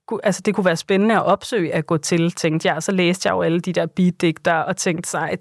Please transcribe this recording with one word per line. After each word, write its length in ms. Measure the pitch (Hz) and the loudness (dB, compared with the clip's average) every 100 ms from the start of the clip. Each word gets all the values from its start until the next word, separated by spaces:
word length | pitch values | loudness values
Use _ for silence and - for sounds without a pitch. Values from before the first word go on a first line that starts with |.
| - | -10
ku-, 120 | 220 | -2
altså, 180 | 208 185 214 | -2 0 -2
det 100 | 202 | 2
kunne 100 | 180 | 2
være 100 | 165 | 0
spændende 400 | - 190 214 208 | 0 2 4 2
at 80 | - | 2
opsøge 480 | 196 - 226 160 | 0 0 -2 -2
at 120 | 175 - | -2 -2
gå 120 | 165 | -2
til, 340 | - 170 170 | 0 0 0
tænkte 360 | - 165 160 185 | 0 -2 0 0
jeg. 100 | 156 | -2
Så 80 | 180 | -2
læste 360 | 185 175 185 185 | 0 2 0 0
jeg 60 | |
jo 80 | 185 | 0
alle 180 | 165 170 | 0 0
de 140 | 180 | 0
der 120 | 170 165 | -2 -2
beatdigter 680 | - 180 - 170 160 180 | 2 0 2 -2 0 0
og 240 | 165 147 185 | 0 -2 -4
tænkte, 320 | 190 165 - | -4 -4 -4
"Sej, 200 | 175 160 180 | -6 -4 -4